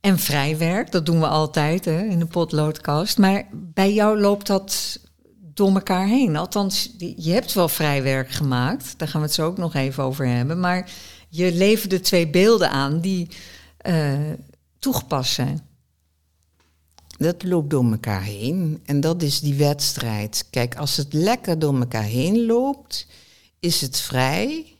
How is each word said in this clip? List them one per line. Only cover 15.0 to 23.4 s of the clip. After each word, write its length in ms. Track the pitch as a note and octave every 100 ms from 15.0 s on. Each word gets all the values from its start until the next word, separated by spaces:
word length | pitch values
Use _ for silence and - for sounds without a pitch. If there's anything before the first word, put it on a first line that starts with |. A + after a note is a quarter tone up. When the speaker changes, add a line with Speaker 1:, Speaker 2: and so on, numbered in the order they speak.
| - D3 B2+
Speaker 1:
zijn. 340 | - C3 D3+ - _ _ _ _ _ _ _ _ _ _ _ _ _ _ -
Speaker 2:
Dat 240 | D#3 F3
loopt 280 | F#3 F3 D3
door 200 | D3 B2
elkaar 320 | G#2+ A2+ G2
heen. 580 | G2+ G2+ A#2 F3+ E3 D#3
En 160 | - C#3+
dat 220 | D3+ F3
is 180 | D#3 C#3+
die 140 | D3
wedstrijd. 920 | C#3 D3 C#3+ - - A#2+ G#2+ G#2 - -
Kijk, 260 | - A#2+ A#2+
als 200 | D3 -
het 160 | C#3+
lekker 460 | D3+ F#3 B3 - D#3+
door 200 | D3+ C3+
elkaar 240 | A#2+ A#2+
heen 440 | G#2+ A#2 D3+ A3 A#3
loopt, 600 | A#3 C4+ C#4 - - - - - _